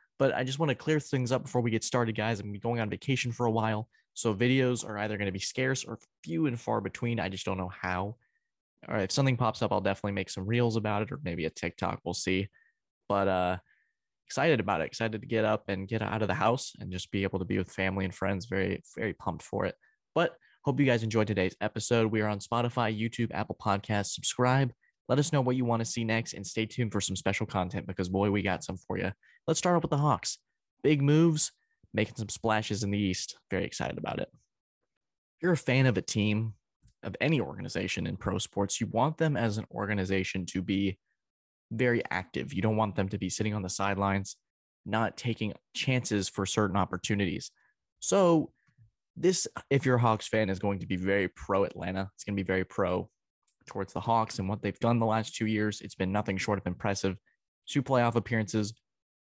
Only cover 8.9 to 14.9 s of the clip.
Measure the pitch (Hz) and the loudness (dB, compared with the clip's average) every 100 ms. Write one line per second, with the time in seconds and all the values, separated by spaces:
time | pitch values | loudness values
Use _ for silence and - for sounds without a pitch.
8.9 | 107 95 - 135 120 120 - 110 101 98 | -2 0 2 2 2 2 0 0 2 2
9.9 | 98 104 101 95 - 95 117 120 113 107 | 0 -2 -4 -4 -6 0 2 2 2 0
10.9 | 101 110 135 147 85 80 - 85 - 90 | -2 -2 -6 -6 -4 -4 -4 -6 -4 -4
11.9 | 95 - 87 - 95 104 _ _ _ _ | -4 -4 -4 0 0 -2 _ _ _ _
12.9 | _ - 101 98 92 90 92 - _ _ | _ -2 0 2 2 0 -2 -8 _ _
13.9 | _ _ _ - - 156 131 101 87 78 | _ _ _ -8 0 2 2 2 0 -2